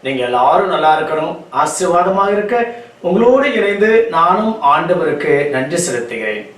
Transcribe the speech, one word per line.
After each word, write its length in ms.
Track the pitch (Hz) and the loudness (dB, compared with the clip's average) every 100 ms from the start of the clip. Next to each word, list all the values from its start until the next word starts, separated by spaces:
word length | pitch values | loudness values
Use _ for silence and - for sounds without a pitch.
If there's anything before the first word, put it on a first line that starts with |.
நீங்க 220 | 131 131 | -6 -4
எல்லாரும் 440 | 123 123 123 127 190 | -2 2 4 4 2
நல்லா 320 | 156 - 156 | 0 2 2
இருக்கணும், 360 | 151 156 160 175 - | 0 -4 -4 -8 -8
ஆசீர்வாதமாக 800 | - 156 - 180 175 185 190 202 | -2 -2 -2 0 2 2 0 0
இருக்க 420 | 208 208 240 233 - - - | 0 -2 -2 -2 -8 -18 -8
உங்களோடு 520 | 175 190 240 269 285 | -2 2 4 4 2
இணைந்து 540 | 226 202 202 214 220 - | 0 -2 2 2 4 2
நானும் 480 | 170 170 208 220 214 | 2 2 2 0 0
ஆண்டவருக்கு 880 | 185 180 170 180 160 147 151 143 147 | 0 0 2 0 0 -2 0 0 0
நன்றி 280 | 131 139 165 | -2 -4 -4
செலுத்துகிறேன். 760 | - 123 - 117 110 107 104 | -4 -4 -6 -8 -6 -8 -10